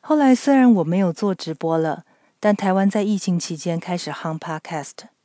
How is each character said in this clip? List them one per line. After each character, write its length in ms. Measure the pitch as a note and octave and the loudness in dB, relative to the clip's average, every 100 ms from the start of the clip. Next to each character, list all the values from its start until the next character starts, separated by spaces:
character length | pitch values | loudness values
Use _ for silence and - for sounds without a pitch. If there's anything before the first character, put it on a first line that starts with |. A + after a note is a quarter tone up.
| - | 0
后 120 | D4+ | 2
来 180 | C4+ B3+ | 4 4
虽 180 | - | 4
然 180 | C4+ B3+ | 6 6
我 100 | G#3 | 4
没 140 | D#3 F3+ | 2 2
有 160 | F#3+ | 0
做 200 | D#3+ G#3 | 0 -4
直 200 | F3+ - | -4 -8
播 240 | D#3 E3 E3 | -6 -2 0
了， 260 | D#3+ E3 _ _ _ _ | 0 -4 _ _ _ _
但 160 | G#3+ G#3 | 0 0
台 180 | G3 | 0
湾 160 | F#3+ G3 | 2 2
在 140 | G#3+ | 0
疫 140 | G3+ G3+ | -2 -2
情 220 | - E3+ | -2 -4
期 160 | - D#3+ | -4 -8
间 240 | F3 E3+ | -6 -6
开 180 | - F3+ | -4 -8
始 140 | - | -8
夯 260 | C#3+ E3 D#3+ | -10 -8 -10
Podcast。 680 | E3+ D#3+ - D#3+ C#3+ - - _ | -10 -12 -8 -10 -10 -16 -20 _